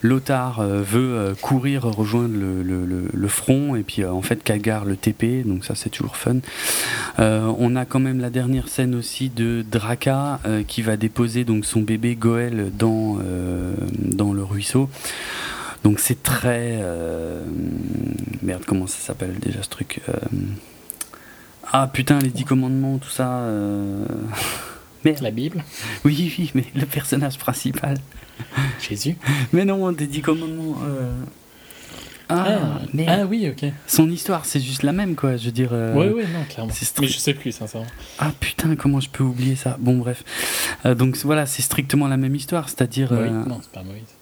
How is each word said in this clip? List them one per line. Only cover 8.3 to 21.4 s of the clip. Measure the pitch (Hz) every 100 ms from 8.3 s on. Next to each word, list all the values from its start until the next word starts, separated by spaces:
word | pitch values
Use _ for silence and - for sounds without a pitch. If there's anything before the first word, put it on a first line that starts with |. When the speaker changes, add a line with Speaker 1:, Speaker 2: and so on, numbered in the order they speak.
Speaker 1:
dernière | 120 123 131 -
scène | - 127
aussi | 123 117 - 131
de | 120 117 117 110
Draka, | 110 104 120 - 135 143 131 104
euh, | 107
qui | 104 -
va | 113 107
déposer | 110 - 120 117
donc | 120 107
son | 104 113
bébé | 107 110 117
Goël | 120 113 117 120 113 98 101
dans, | 113 110 110 101
euh, | 92 90 90 90 90 95 92 -
dans | 98 98 101
le | 101
ruisseau. | 98 101 101 127 135 135 - - - - - - - -
Donc | 107 104
c'est | - 127
très, | - 127 123 120 120 113
euh, | 95 85 82 82 82 80 82 82 82 80 82 - - - - -
merde, | 95 90 -
comment | 98 92
ça | -
s'appelle | - - 92 95
déjà | - -
ce | 98
truc ? | - - - -
Euh, | - - 95 98 98 - - - - - - - -